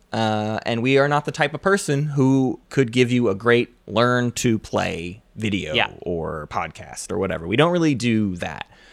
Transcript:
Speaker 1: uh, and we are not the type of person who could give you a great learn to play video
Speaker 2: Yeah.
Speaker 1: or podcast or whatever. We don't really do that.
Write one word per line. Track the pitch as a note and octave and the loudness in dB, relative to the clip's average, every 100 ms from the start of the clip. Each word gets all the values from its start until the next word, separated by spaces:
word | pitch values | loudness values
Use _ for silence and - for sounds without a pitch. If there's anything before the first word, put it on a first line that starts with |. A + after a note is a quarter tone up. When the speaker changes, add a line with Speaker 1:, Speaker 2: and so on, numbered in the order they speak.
| _ | _
Speaker 1:
uh, | A2 A2 G#2+ G#2+ A2 - | -2 0 0 -2 -4 -4
and | A#2 | -2
we | B2 C3+ | 2 4
are | C#3+ | 4
not | D3 | 0
the | D3 | -2
type | - D3 | -2 -2
of | D3+ | -2
person | G3 G3 - C#3 | 0 0 0 -2
who | D3+ C#3+ C3 C3+ B2+ - _ | 0 2 4 4 2 -2 _
could | - B2 | 0 2
give | B2 A#2+ | 2 4
you | B2 A2+ | 4 2
a | |
great | G2 A2+ A#2+ - _ - | 2 4 4 2 _ -4
learn | G#2 B2 B2 A#2+ | 2 2 2 0
to | - B2 A2 | 0 0 0
play | - G#2 F#2 E2+ F2 F2+ _ - | -2 -2 -2 -4 -8 -12 _ -6
video | A2 F#2+ D#2 | -2 -2 -2
Speaker 2:
Yeah. | A2+ G#2 - | -2 -2 -4
Speaker 1:
or | - E2+ D#2 D#2 D2+ | -6 -4 -4 -8 -8
podcast | - E2 - - - - | -6 -6 -10 -16 -14 -6
or | F#2 | -4
whatever. | F#2+ D#2+ E2+ | -2 -4 -2
We | A#2 | 2
don't | E3 | 2
really | F3 D#3+ | 2 2
do | B2+ A#2+ A2 G#2 F2 | 0 0 0 0 -4
that. | F2+ D2 - - - | -8 -10 -14 -18 -20